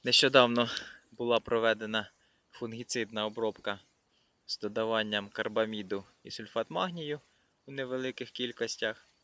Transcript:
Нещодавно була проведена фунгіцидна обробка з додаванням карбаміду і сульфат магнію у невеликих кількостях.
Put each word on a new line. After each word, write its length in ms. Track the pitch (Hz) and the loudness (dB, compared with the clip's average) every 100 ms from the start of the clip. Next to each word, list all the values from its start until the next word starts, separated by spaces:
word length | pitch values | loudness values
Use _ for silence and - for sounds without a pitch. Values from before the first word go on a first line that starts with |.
Нещодавно 640 | 131 117 143 131 123 120 117 - - - _ | 4 4 8 8 8 6 0 -2 -10 -18 _
була 280 | - 120 117 | -8 0 0
проведена 720 | - 117 113 107 107 110 101 _ _ _ _ | 2 2 4 2 -2 -4 -4 _ _ _ _
фунгіцидна 760 | - 117 113 120 123 107 110 107 | -10 -10 -10 -6 -4 -2 -2 -4
обробка 540 | 113 110 101 - 101 _ _ _ _ _ _ - | -2 -2 -2 -6 -6 _ _ _ _ _ _ -12
з 120 | - | -8
додаванням 720 | 104 110 110 113 107 104 101 | -4 -2 0 0 0 -2 -4
карбаміду 760 | - 110 107 110 110 95 98 98 _ | -4 -2 0 0 -2 -4 -6 -6 _
і 80 | - | -14
сульфат 400 | - 107 113 113 | -14 -6 -6 -4
магнію 500 | 165 185 170 151 147 _ _ _ _ - | -2 -4 -4 -8 -8 _ _ _ _ -14
у 60 | |
невеликих 580 | 139 127 131 131 - 123 | -8 -4 -4 -4 -6 -12
кількостях. 760 | - 123 - 113 - 110 113 _ _ | -6 -8 -4 -6 -2 -4 -4 _ _